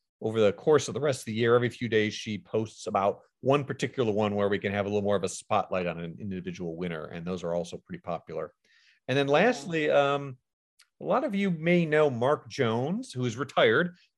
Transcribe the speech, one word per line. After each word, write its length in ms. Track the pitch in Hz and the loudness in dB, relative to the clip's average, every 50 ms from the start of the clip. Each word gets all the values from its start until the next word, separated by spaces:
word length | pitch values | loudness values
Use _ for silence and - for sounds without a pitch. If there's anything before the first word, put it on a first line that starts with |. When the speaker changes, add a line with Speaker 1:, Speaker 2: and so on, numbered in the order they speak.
| _ _ _ - | _ _ _ -8
Speaker 1:
over 180 | - 113 110 113 | -6 -4 2 4
the 140 | 110 101 95 | 4 4 2
course 340 | - - - 151 139 - - | 2 2 4 4 4 4 2
of 60 | 113 | -6
the 60 | 107 | -2
rest 200 | 139 156 131 127 | -2 -2 -2 -2
of 40 | - | -4
the 80 | - 110 | -6 -2
year, 220 | 110 117 117 117 | 0 2 4 4
every 140 | 123 120 120 | 4 4 2
few 200 | 117 - 123 113 | -2 -4 -4 0
days, 240 | 110 110 107 107 107 | 2 2 2 2 -2
she 240 | - - 113 107 98 | -6 -8 -8 -8 -8
posts 500 | - - - 110 110 107 - - - - | -6 -4 -2 -2 -2 -2 -8 -12 -8 -2
about 340 | 104 101 98 101 95 - - _ _ _ | 0 2 2 2 0 -2 -8 _ _ _
one 220 | - 127 135 147 139 | 0 2 2 2 2
particular 460 | - - - - 135 - - 123 110 | -2 -6 -4 -4 -4 -2 0 0 2
one 240 | 101 104 107 104 104 | 2 2 2 0 2
where 120 | 104 101 101 | 2 0 0
we 100 | 101 95 | 0 0
can 120 | - 104 | -2 -2
have 140 | 98 101 101 | -2 -2 -2
a 40 | 98 | 0
little 120 | 104 104 | 0 0
more 160 | 98 101 101 95 | 0 0 0 0
of 60 | 87 | 0
a 40 | 90 | -2
spotlight 560 | - - - - 110 101 92 - 95 92 90 | -6 -8 -6 -2 0 0 0 0 -2 -2 -2
on 140 | 87 82 82 | -2 -4 -6
an 160 | 85 85 82 - | -8 -10 -10 -10
individual 580 | - 101 95 92 87 92 87 90 90 85 82 82 | -10 -8 -8 -8 -8 -8 -8 -8 -8 -8 -8 -6
winner, 280 | 90 90 82 78 78 - | -6 -6 -6 -8 -8 -10
and 180 | - 87 82 | -10 -10 -8
those 180 | 87 92 90 87 | -6 -6 -6 -4
are 100 | 85 85 | -4 -2
also 240 | 87 87 - - 82 _ | -2 -4 -6 -10 -16 _
pretty 160 | - 90 82 | -14 -14 -12
popular. 520 | - - 85 78 - - 82 80 78 76 _ _ _ _ _ _ _ _ _ _ _ - | -8 -8 -8 -8 -8 -8 -8 -8 -8 -10 _ _ _ _ _ _ _ _ _ _ _ -2
And 80 | 131 139 | 0 0
then 100 | 139 139 | 2 4
Speaker 2:
Yeah. 60 | 139 | 4
Speaker 1:
lastly, 560 | 151 190 240 247 - - 202 165 160 151 151 | 4 4 4 2 -2 -4 -6 -4 -2 0 2
um, 460 | 143 143 143 139 143 143 139 139 131 - _ _ _ _ _ _ _ _ _ _ _ - | 4 4 4 4 0 -2 -4 -8 -14 -16 _ _ _ _ _ _ _ _ _ _ _ -12
a 20 | - | -4
lot 220 | 151 180 240 - | -2 -2 -2 -2
of 100 | 294 202 | -2 -2
you 160 | 196 202 196 | 0 0 0
may 340 | 175 156 156 170 175 175 170 | 0 0 2 2 4 4 4
know 240 | 156 151 151 156 147 | 4 4 4 4 4
Mark 380 | 131 113 117 131 151 147 - 120 | 2 2 2 2 0 0 -2 -8
Jones, 640 | - - 131 113 110 117 127 147 180 226 262 - | -4 -2 0 0 2 0 0 -2 -4 -4 -6 -8
who 140 | - 127 123 | -6 -4 -4
is 100 | 123 107 | -4 -4
retired, 600 | 117 139 135 - - 156 117 110 139 175 175 175 _ _ _ _ | -4 -6 -4 2 4 4 6 6 4 2 0 -4 _ _ _ _